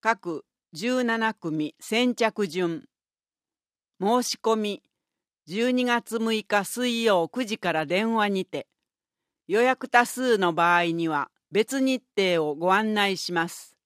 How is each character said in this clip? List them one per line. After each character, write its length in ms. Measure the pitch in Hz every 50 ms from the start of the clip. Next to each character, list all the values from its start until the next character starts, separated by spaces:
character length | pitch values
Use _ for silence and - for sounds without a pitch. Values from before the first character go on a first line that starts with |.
各 440 | - 220 233 - - 175 165 143 - _ _ _ _ _ -
十 320 | 151 180 240 254 254 247
七 300 | 233 226 226 226 220 214
組 400 | _ - 170 156 156 151 151 - _
先 360 | - - 214 226 247 247 240
着 340 | - 233 220 214 - 208 185
順。 400 | 147 180 180 170 165 151 - _ _ _ _ _ _ _ _ _ _ _ _ _ _ _ _ _ _ _ _ _ _ _
申 220 | 180 202 233 247 240
し 160 | - - - -
込 140 | 226 220
み、 260 | 220 214 208 202 - _ _ _ _ _ _ _ _ _ _ _ _ _
十 260 | - 160 208 233 254 254
二 120 | 254 247
月 340 | 247 240 240 - - 214 226
六 140 | 226 226 226 214 208
日 220 | _ - 208 196
水 380 | - - 233 247 247 233 233 226
曜 260 | 226 202 180 165 160
九 160 | - 247 254
時 140 | 202 214 214
か 140 | - 180 160
ら 120 | 156 160
電 300 | 139 170 185 214 226 226
話 140 | 220 208 202
に 160 | 202 190 185
て。 200 | _ - 143 - _ _ _ _ _ _ _ _ _ _ _ _ _ _ _ _ -
予 120 | 170 214
約 280 | 240 254 262 254 - -
多 180 | - 240 240
数 320 | 240 - 240 254 254 233 202
の 160 | 190 175 165
場 220 | 156 170 170 175
合 100 | 175 175
に 220 | 170 165 170 170 160
は 220 | 156 143 135 - _ _ _ _
別 300 | 156 196 220 - 262 277
日 220 | 262 262 262 240 _ _ _
程 320 | - 196 185 175 165 156 151
を 60 | 147
ご 180 | 147 165 180 185
案 220 | 202 220 220 214
内 220 | 208 202 196 190
し 160 | 175 - - 180
ま 160 | 170 165 175
す。 280 | - - - - _ _ _